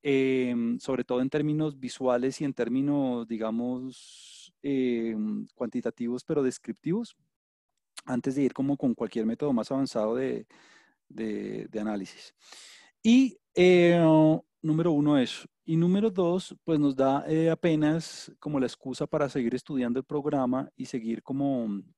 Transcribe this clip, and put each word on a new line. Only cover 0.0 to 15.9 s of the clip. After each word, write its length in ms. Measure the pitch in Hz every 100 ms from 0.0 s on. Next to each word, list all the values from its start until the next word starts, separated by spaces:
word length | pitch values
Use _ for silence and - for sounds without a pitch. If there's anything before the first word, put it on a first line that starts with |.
em, 760 | 147 135 131 131 127 120 117 120
sobre 260 | - 131
todo 160 | 123 123
en 100 | 131
términos 480 | 151 151 151 156 135
visuales 640 | 127 - 127 123 127 135
y 40 |
en 100 | 147
términos, 720 | 127 117 127 143 143 135 120 113
digamos, 1300 | 113 110 113 123 127 127 123 - - - - - _
em, 840 | 143 135 127 117 113 110 107 104 107
cuantitativos, 720 | _ 120 123 117 - 120 123
pero 180 | - 156
descriptivos, 760 | 131 - - 107 143 196 233 _ _ _ _ _ _ _ _ -
antes 320 | - 123 131 135
de 60 |
ir 100 | 135
como 240 | - 135 143
con 180 | 135
cualquier 320 | 113 113 - 113
método 260 | 113 147
más 180 | 123 107
avanzado 460 | 135 135 117 107 120
de, 300 | 131 120 110 - - - _ _ _
de, 600 | 113 110 104 101 107 110
de 120 | 110
análisis. 540 | 107 104 92 - - _ - - - - - _
Y, 340 | 220 240 262 - _
eh, 460 | - 180 180 175 170 160 156 156 160 - _
número 300 | 160 156 170
uno, 260 | 147 147 147
eso. 280 | 123 - - _
Y 120 | - 160
número 340 | 175